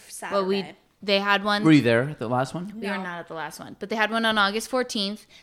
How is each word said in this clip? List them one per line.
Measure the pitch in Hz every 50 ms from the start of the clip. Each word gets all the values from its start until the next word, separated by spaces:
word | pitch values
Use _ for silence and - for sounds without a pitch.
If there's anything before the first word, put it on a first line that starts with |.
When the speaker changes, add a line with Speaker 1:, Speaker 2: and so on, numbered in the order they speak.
| - -
Speaker 1:
Saturday. | - - 214 170 185 202
Speaker 2:
Well, | 190 185
we, | 196 196 175 147 180 - _ _ _ _ -
they | 202 196 196
had | 202 202 202 196 196
one. | 208 208 208 208
Speaker 3:
Were | 160 156
you | - 113
there | 120 117 117 131 151
at | 151 -
the | 120 110
last | 123 123 131 - -
one? | 160 180 208 208
Speaker 2:
We | 220 202 202
were | 202
Speaker 1:
No. | 196 185
Speaker 2:
not | 180 175 170
at | 165 -
the | 165
last | 160 151 156 - -
one. | - - - -
But | 208 196
they | 214
had | 220 214 208
one | 220 226 226
on | 220 220 220
August | 202 196 202 220 220 -
fourteenth. | 262 254 247 247 - 220 196 196 208 208 - _ - -